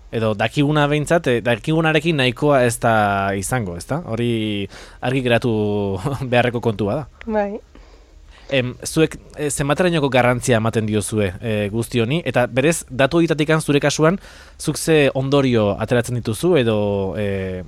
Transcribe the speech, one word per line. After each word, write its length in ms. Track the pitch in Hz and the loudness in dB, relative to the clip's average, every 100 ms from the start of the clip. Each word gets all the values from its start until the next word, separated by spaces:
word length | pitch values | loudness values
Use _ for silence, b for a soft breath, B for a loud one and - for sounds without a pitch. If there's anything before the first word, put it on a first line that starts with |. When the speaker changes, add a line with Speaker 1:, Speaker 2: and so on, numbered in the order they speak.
| - | -10
Speaker 1:
Edo 220 | 120 110 104 | -4 -2 0
dakiguna 500 | 113 147 143 151 143 | -2 0 0 2 2
behintzat, 400 | 151 139 170 147 | 0 0 0 2
eh, 140 | 117 | 0
dakigunarekin 760 | 107 113 - 160 160 156 160 151 | 0 -2 0 0 2 2 0 0
nahikoa 460 | 127 120 147 139 123 | 0 0 2 4 2
ez 120 | - | 2
da 540 | 120 110 104 98 98 98 | 2 4 2 2 0 -2
izango, 420 | 98 131 95 85 | -4 -4 -4 -8
ez 80 | - | -8
da? 140 | 143 165 | -8 -6
Hori 640 | 113 120 113 107 101 98 B B B | -4 -2 -2 -2 -4 -8 B B B
argi 200 | 123 135 | -4 -2
geratu 760 | 123 117 123 110 104 104 101 95 | 2 2 2 0 0 0 -2 -2
<laughs> 260 | 143 135 127 | -4 -6 0
beharreko 300 | 123 123 117 | 2 2 0
kontua 340 | 117 101 101 147 | -2 -2 -2 -4
da. 120 | 123 - 226 | -6 -14 -4
Speaker 2:
Bai. 340 | 214 202 208 - - b b b b - b - | -2 -2 -6 -14 -20 b b b b -20 b -4
Speaker 1:
Em, 280 | 139 123 120 - | -2 -2 -6 -4
zuek, 300 | 160 156 - - - | 0 0 -2 -16 -8
eh, 120 | 147 | -6
zenbaterainoko 580 | - 143 147 185 170 139 | -4 -2 2 2 4 4
garrantzia 500 | 123 120 123 131 110 | 4 2 2 2 2
ematen 280 | 113 113 107 | 2 0 0
diozue, 480 | 107 - 110 98 95 | -2 0 -2 -2 -4
eh, 260 | 117 104 104 | -4 -2 -2
guzti 280 | 113 117 120 | -4 -2 -2
honi? 220 | 113 165 | 0 -2
Eta 220 | 127 123 123 | -2 0 0
berez, 400 | 123 147 165 - | 2 0 0 -4
datu 300 | 127 135 170 | -2 0 2
horietatik 320 | 165 151 151 156 | 2 0 0 0
zure 200 | 147 143 | 2 0
kasuan, 400 | 147 - 160 196 B B B B | 2 2 2 2 B B B B
zuk 180 | - 143 | -6 -4
ze 320 | - 156 135 135 | 2 4 4 2
ondorio 600 | 135 143 135 117 101 95 | 2 2 4 4 2 0
ateratzen 340 | 110 123 117 123 | 0 0 0 -4
dituzu 400 | 113 107 175 165 | -4 -2 2 2
edo, 600 | 113 107 104 101 95 85 | 2 2 0 0 -2 -4
eh, 460 | 101 98 95 92 | -4 -4 -6 -8